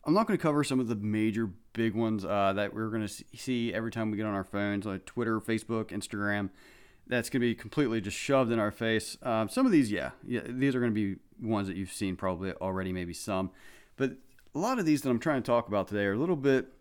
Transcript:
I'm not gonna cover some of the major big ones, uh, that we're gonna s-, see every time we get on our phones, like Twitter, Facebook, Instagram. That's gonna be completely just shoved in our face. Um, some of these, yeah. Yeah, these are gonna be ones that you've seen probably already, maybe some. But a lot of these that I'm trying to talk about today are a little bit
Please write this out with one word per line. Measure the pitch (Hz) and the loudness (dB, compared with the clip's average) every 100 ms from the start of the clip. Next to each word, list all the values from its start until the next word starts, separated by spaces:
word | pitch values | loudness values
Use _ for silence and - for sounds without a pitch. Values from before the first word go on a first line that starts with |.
| - | 4
I'm | |
not | 180 226 | 2 4
gonna | 190 | 2
cover | 160 147 | 2 2
some | 139 131 | 2 0
of | 117 | 0
the | 110 | -2
major | 104 107 110 104 110 87 - | 0 2 2 0 -4 -6 -12
big | - 113 107 | -2 0 2
ones, | 113 110 | 0 0
uh, | 90 101 98 | 0 2 2
that | 98 101 | 2 -2
we're | - 110 | -2 -4
gonna | 110 | -4
s-, | 104 - - - | -4 -8 -16 -12
see | - 123 117 | -4 -2 0
every | 92 113 | -2 -4
time | 117 110 | -4 -2
we | 104 | -2
get | 107 | -2
on | |
our | 101 95 | -4 -4
phones, | 101 101 101 101 | -2 0 -2 -4
like | 95 - | -8 -8
Twitter, | - 113 110 | -4 0 -2
Facebook, | 104 113 - 113 107 | 0 -4 -2 -4 -4
Instagram. | 101 - 104 104 104 98 - - - - - - | -6 -6 -4 0 0 -2 -8 -20 -20 -20 -20 -4
That's | 120 117 | -2 0
gonna | 131 | 0
be | 120 107 | 0 0
completely | 110 - 135 113 | -4 0 0 0
just | 101 - | -2 -6
shoved | - 135 120 | 2 4 4
in | 117 | 2
our | 107 | 0
face. | - 113 110 - - | 0 0 0 0 -8
Um, | 127 110 110 | -2 0 0
some | - 262 | 2 6
of | |
these, | 170 117 | 6 4
yeah. | 101 65 - - | 0 -4 -8 -6
Yeah, | 120 - | -4 -4
these | 123 139 127 | 0 0 2
are | |
gonna | 120 | 0
be | 107 101 92 _ - | 0 -2 -4 _ -10
ones | 113 107 98 | -2 -2 -2
that | 92 | -4
you've | 95 | -6
seen | - 98 90 | -4 -4 0
probably | 95 87 92 | -2 -2 -4
already, | - 92 92 92 | -4 -4 -2 -2
maybe | 90 87 | -4 -6
some. | 85 - 95 95 - - - - - | -8 -4 -2 -2 -8 -20 -20 -20 -4
But | 135 - - - - 143 | -4 -4 -20 -20 -10 -4
a | |
lot | 208 262 | 0 2
of | 165 | 2
these | 147 | 2
that | 131 | 2
I'm | 120 | 2
trying | 165 139 | 2 0
to | 113 | 2
talk | 117 117 | 0 2
about | 101 92 | -2 0
today | 104 101 | 0 2
are | |
a | 101 | 2
little | 165 165 | 0 2
bit | 135 131 - - | 4 4 2 -14